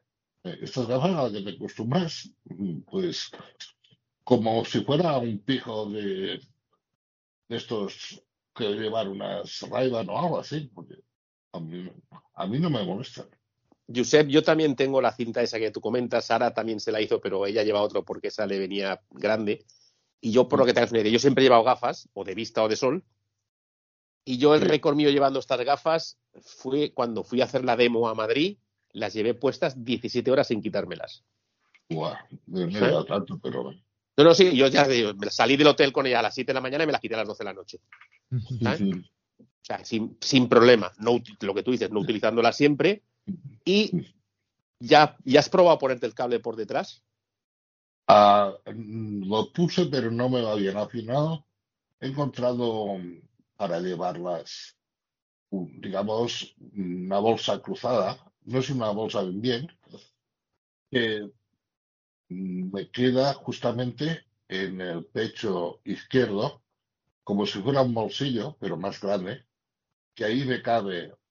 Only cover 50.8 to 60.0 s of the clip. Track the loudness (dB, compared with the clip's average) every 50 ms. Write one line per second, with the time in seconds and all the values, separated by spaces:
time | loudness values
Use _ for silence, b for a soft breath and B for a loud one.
50.8 | -6 -6 -8 -10 -6 -4 -2 0 0 0 -2 -6 _ _ _ _ _ _ _ _
51.8 | _ _ _ -10 -10 -8 -4 -4 -4 -4 -4 -2 -2 -2 0 0 -2 -2 -2 -2
52.8 | -4 -4 -6 -6 -8 -12 -14 -16 _ _ _ _ _ _ _ -6 -4 -2 -2 -2
53.8 | -2 -4 -4 -4 -4 -4 -4 -6 -6 -6 -6 -6 -8 -12 -16 -18 -18 -20 _ _
54.8 | _ _ _ _ _ _ _ _ _ _ _ _ _ -10 -8 -8 -8 -10 -12 -14
55.8 | -12 -6 -4 -4 -2 -2 -2 -2 -2 -2 -4 -8 -10 -14 _ _ -20 -16 -10 -8
56.8 | -8 -6 -6 -8 -6 -2 -2 2 4 2 2 2 0 -4 -4 -4 -4 -10 -10 -6
57.8 | -2 0 0 0 0 0 -4 -8 _ _ _ _ -12 -4 -4 -2 -2 -2 -2 -2
58.8 | -2 -2 -2 -2 -4 -4 -4 -4 -4 -4 -6 -4 -2 -2 -2 -2 -4 -10 _ _
59.8 | _ b b b